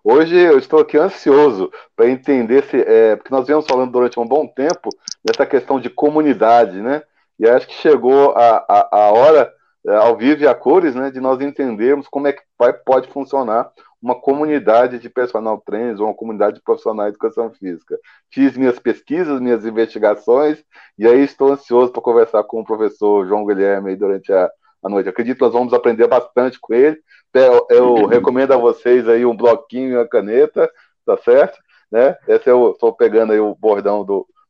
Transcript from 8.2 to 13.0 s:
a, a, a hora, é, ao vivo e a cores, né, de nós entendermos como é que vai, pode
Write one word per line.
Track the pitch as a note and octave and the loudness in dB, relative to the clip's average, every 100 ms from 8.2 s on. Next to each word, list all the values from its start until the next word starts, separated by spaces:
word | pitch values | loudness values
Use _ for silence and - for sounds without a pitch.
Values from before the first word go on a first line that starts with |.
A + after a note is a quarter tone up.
| C#3 - | 2 4
a, | A#2+ A2 - | 2 2 0
a, | G2+ - G2+ G#2 | 0 2 2 2
a | |
hora, | A2 C#3+ D#3 A#2 _ _ _ - | 4 4 4 2 _ _ _ -2
é, | G#2 | 2
ao | A2+ A2 | 2 2
vivo | B2 D3+ | 0 2
e | C#3+ | 0
a | A#2+ | 0
cores, | B2 F3 E3+ B2 | 0 2 0 -4
né, | C3+ | -8
de | C3 | -6
nós | C3 B2+ | -4 -4
entendermos | C#3+ C#3+ C3+ G#2+ A#2+ C#3+ - | -6 -6 -6 -4 -2 -2 -4
como | C#3+ C#3+ | -6 -6
é | |
que | - _ - | -6 _ -2
vai, | A#2+ | -2
pode | - - B2+ | 0 -2 -2